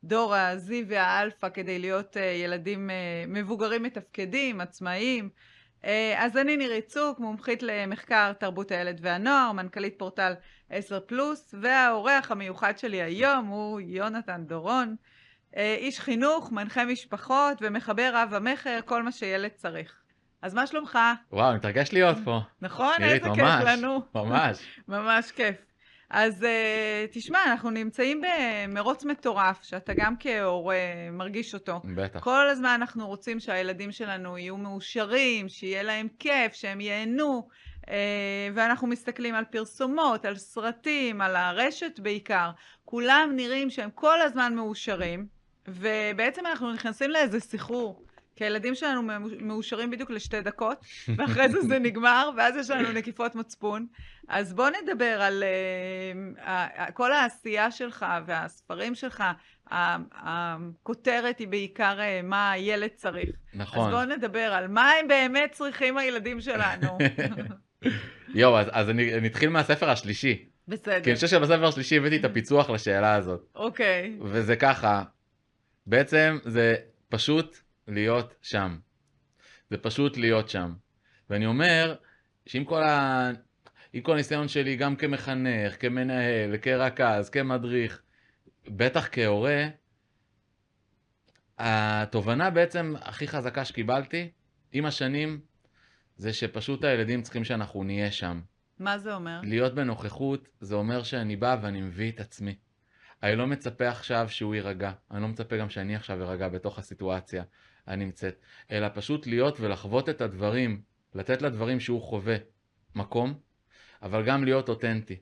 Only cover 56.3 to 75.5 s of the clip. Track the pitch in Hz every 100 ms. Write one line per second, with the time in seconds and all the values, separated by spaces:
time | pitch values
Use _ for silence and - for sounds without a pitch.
56.3 | - - 185 170 - 175 180 247 294 247
57.3 | - 226 208 220 226 240 - 185 175 165
58.3 | 165 165 - _ 170 214 247 262 - 190
59.3 | 170 _ _ - 175 175 175 165 - 165
60.3 | 170 175 160 170 165 - 226 254 240 240
61.3 | 247 214 202 196 196 208 202 208 190 180
62.3 | 196 202 190 202 208 214 - 196 175 180
63.3 | - - 101 101 - 110 240 254 285 226
64.3 | 214 220 190 185 214 262 320 311 277 262
65.3 | 262 294 - 285 - 262 269 262 240 214
66.3 | 240 226 226 202 180 135 180 139 - 135
67.3 | 110 104 101 _ _ 254 214 - - -
68.3 | 101 123 113 101 117 104 117 120 113 113
69.3 | 113 156 165 143 147 160 120 101 104 139
70.3 | 104 - _ - 214 - 185 151 117 165
71.3 | 175 147 165 160 139 131 156 143 151 139
72.3 | 107 110 143 139 110 - 98 104 104 92
73.3 | 90 - - 226 - 208 185 190 214 101
74.3 | 107 110 117 139 131 110 101 95 _ _
75.3 | _ _